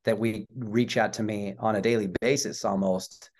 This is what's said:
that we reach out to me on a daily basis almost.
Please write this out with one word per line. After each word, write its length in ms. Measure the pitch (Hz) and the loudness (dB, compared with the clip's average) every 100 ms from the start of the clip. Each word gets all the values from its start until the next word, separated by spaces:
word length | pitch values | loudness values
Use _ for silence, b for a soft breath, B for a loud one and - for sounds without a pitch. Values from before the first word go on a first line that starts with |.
that 140 | - 107 | 0 2
we 300 | 113 104 - 131 | 0 -2 -8 -10
reach 420 | 113 110 120 - | -2 2 2 2
out 160 | 107 | 0
to 100 | - | 0
me 300 | 107 107 101 98 | -4 -2 -6 -2
on 160 | 113 107 | 0 2
a 60 | |
daily 280 | 107 117 101 90 | 2 2 0 -2
basis 440 | 117 139 - - 110 | 0 0 0 -4 -2
almost. 640 | 98 95 92 - - - _ | 0 2 0 -2 -16 -20 _